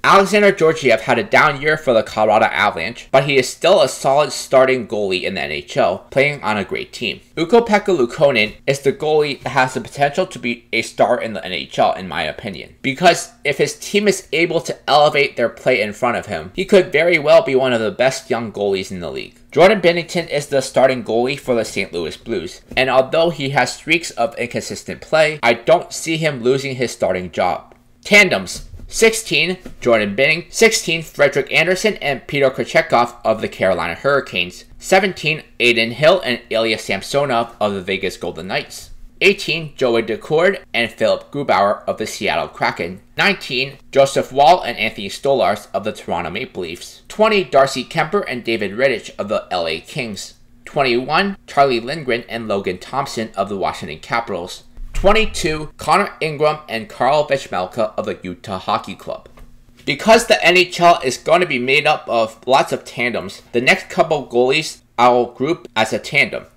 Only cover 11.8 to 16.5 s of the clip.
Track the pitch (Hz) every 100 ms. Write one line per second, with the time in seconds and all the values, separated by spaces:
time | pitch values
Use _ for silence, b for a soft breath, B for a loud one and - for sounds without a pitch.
11.8 | 101 - 92 82 76 - 110 78 50 _
12.8 | 135 131 180 - - _ 143 143 147 -
13.8 | - 202 208 190 - 156 170 160 - -
14.8 | - 143 151 143 135 - 113 - 139 123
15.8 | 104 101 120 104 92 87 78